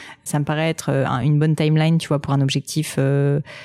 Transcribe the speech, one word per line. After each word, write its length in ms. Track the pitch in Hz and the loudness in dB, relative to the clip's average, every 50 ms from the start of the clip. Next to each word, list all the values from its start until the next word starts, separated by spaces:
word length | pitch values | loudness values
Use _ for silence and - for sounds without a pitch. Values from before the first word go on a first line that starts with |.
| - - - - _ | -18 -20 -20 -18 _
ça 160 | - - 147 | -4 -2 -2
me 40 | 147 | 0
paraît 260 | - 156 151 160 165 | 0 -2 0 0 -2
être, 200 | 160 - - - | -2 -2 -2 -2
euh, 160 | 139 135 131 | 0 0 0
un, 140 | - 127 127 | 0 0 0
une 180 | 120 151 147 147 | 2 2 2 4
bonne 180 | 151 160 156 | 4 2 2
timeline, 440 | - 156 156 156 156 156 160 165 165 | 2 2 2 4 4 4 4 2 2
tu 80 | - - | 2 0
vois, 100 | 156 143 | -2 -2
pour 160 | - - 147 | 0 0 0
un 80 | 139 | 2
objectif, 540 | 139 135 - 143 - - - 156 151 - - - | 2 2 0 -2 -4 -4 -6 -6 -6 -4 -2 -2
euh, 440 | 135 135 139 139 139 143 143 147 151 - - - - | 0 2 2 2 2 2 0 -2 -4 -6 -12 -18 -20